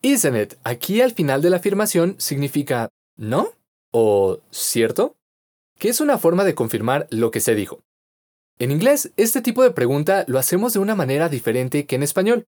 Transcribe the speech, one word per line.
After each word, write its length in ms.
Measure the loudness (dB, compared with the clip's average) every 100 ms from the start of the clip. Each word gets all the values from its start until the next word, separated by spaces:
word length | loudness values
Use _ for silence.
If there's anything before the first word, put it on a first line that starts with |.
Isn't 340 | 2 2 2 0
it, 200 | -2 -6 -8
aquí 340 | -6 -2 0
al 140 | 0
final 280 | 0 0 2
de 80 | 2
la 80 | 2
afirmación 580 | 0 0 0 0 0 -2
significa 680 | -6 -4 -2 -4 -2 -4 -4 _ _ -12
¿no? 360 | -4 -2 -2 -6 _ _ _
o 480 | 2 4 4 2 -2 _
¿cierto? 640 | -8 -4 0 0 0 -2 _ _ _ _ _ _ _
que 80 | -4
es 140 | 0
una 160 | 0 2
forma 260 | 2 2
de 120 | 0 0
confirmar 520 | -4 -2 -2 -2 -2
lo 220 | -2 0
que 80 | 0
se 160 | 0 0
dijo. 260 | -2 -10 _ _ _ _ _ _ _ _
En 120 | -2
inglés, 420 | 0 2 2 -2 -2
este 260 | 0 0
tipo 220 | -2 2
de 80 | 2
pregunta 540 | 4 0 0 2 0 0
lo 120 | -2
hacemos 340 | 0 0 0
de 60 | 0
una 160 | 0 0
manera 340 | 0 0 0
diferente 560 | -2 -2 -2 -2 -2 -2
que 100 | -2
en 80 |
español. 420 | -2 0 0 0 -2